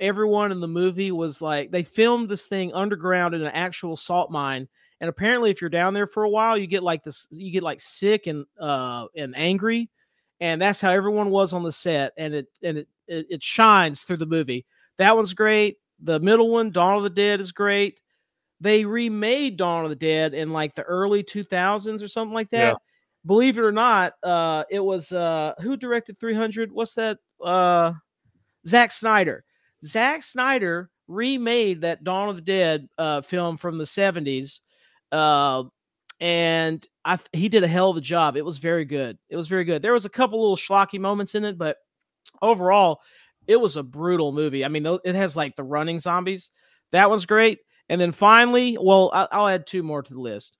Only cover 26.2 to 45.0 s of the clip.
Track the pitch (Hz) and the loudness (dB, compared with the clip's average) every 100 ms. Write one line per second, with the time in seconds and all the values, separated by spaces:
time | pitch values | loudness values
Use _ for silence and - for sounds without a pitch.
26.2 | 226 220 226 214 220 196 226 226 220 202 | -4 -2 -2 -4 -6 -4 -4 -2 -4 -4
27.2 | _ - 175 185 180 175 170 165 _ _ | _ -8 0 4 4 4 2 -2 _ _
28.2 | _ _ _ _ 165 240 233 - 220 214 | _ _ _ _ 2 4 4 0 2 2
29.2 | 165 101 _ _ _ _ 151 220 262 311 | 2 -2 _ _ _ _ -6 0 0 -2
30.2 | - 247 262 254 180 170 180 _ - 190 | -6 -4 0 0 -2 -4 -8 _ -12 -6
31.2 | 247 269 233 240 208 165 170 156 165 190 | -4 -2 0 0 0 -2 -4 -4 -4 -4
32.2 | 208 180 170 190 165 151 135 - 156 147 | -4 -6 -2 2 2 0 -6 -6 -4 -4
33.2 | - 180 170 160 175 160 151 196 196 170 | -4 -4 -4 -4 -6 -8 -6 0 0 0
34.2 | 139 131 139 - _ _ _ _ - 151 | -4 -6 -8 -16 _ _ _ _ -6 2
35.2 | 151 147 143 131 127 _ _ _ - - | 4 4 2 0 -6 _ _ _ -20 -6
36.2 | 175 170 165 165 160 160 - _ 165 175 | -2 0 2 0 -2 -4 -12 _ -4 -4
37.2 | - 160 202 220 170 180 190 165 135 170 | -4 -2 2 4 4 4 2 0 -2 0
38.2 | 151 139 156 139 165 170 139 143 123 107 | 2 0 -6 -6 -2 -2 -2 -4 -6 -10
39.2 | - 165 160 190 170 165 208 240 196 - | -10 -8 -4 -2 -2 -2 0 0 0 0
40.2 | 247 226 214 180 - 196 190 196 196 202 | 0 2 0 0 2 2 2 -2 -2 -2
41.2 | 196 214 208 175 156 - _ _ _ _ | -4 -4 -4 -4 -6 -6 _ _ _ _
42.2 | - - 220 202 180 202 175 147 _ _ | -20 -2 2 2 4 6 6 2 _ _
43.2 | _ _ - 226 208 147 131 147 175 175 | _ _ 4 4 4 -2 -10 -6 0 0
44.2 | 147 147 151 135 139 151 156 180 | 0 0 -2 -2 -2 -2 -2 -2